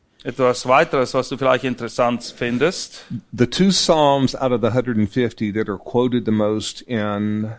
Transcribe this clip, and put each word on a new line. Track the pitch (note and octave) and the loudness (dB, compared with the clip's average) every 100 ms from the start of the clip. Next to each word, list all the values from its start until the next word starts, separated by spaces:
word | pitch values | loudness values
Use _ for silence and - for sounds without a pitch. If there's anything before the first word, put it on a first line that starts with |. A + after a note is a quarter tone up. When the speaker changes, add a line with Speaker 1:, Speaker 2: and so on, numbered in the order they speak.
| _ _ | _ _
Speaker 1:
Etwas | C3+ B2+ B2+ A#2+ B2 | -8 0 0 2 2
weiteres, | C3+ E3 C#3+ B2 | 4 4 0 0
was | C3 B2 | -2 -4
du | B2+ | -2
vielleicht | C3 B2+ | 2 2
interessant | C3 A#2+ A#2 - A#2+ A#2+ - - | 0 -6 -6 0 0 -2 -6 -6
findest. | A#2+ A#2+ D#3+ - - - - A#2 - | -4 0 0 -2 -8 -14 -12 -12 -8
Speaker 2:
The | A2+ A#2+ | 0 0
two | - F#3+ | 4 2
Psalms | F3+ - D#3+ C#3+ C#3 B2+ | 4 4 4 4 4 2
out | - C3 | 0 -2
of | A#2+ | 0
the | A2 | 0
hundred | B2+ B2 A2 | 0 0 0
and | G#2 | 0
fifty | B2+ A#2 - G#2 | 0 -2 -2 -4
that | G#2+ G#2 | -2 -4
are | F#2+ | -6
quoted | - B2 B2 B2 G#2+ | -2 0 0 0 0
the | |
most | G#2+ G#2+ G#2+ - - | 0 0 -2 -6 -10
in | - A2+ G#2 G#2 G#2 G#2+ A2 | -6 -4 -2 -2 -2 -4 -6